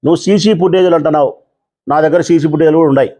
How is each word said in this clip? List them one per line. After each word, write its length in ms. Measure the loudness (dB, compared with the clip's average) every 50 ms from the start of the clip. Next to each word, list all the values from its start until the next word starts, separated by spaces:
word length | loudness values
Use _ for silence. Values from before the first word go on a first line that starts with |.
| 0
నువ్వు 160 | 0 -2 -2
సీసీ 320 | 0 -2 -2 0 2 0 0
ఫుటేజీలు 420 | 0 0 0 0 2 2 2 0 0
అంటున్నావు, 320 | 0 0 0 0 -2 -2 -4 _ _ _ _ _ _ _ _ _ _
నా 100 | -4 -2 0
దగ్గర 200 | 0 0 0 -2
సీసీ 260 | 0 0 0 0 0 0
ఫుటేజీలు 300 | -2 0 0 2 2 2
కూడా 100 | 2 2 2
ఉన్నాయి. 180 | 0 0 -2 -6 _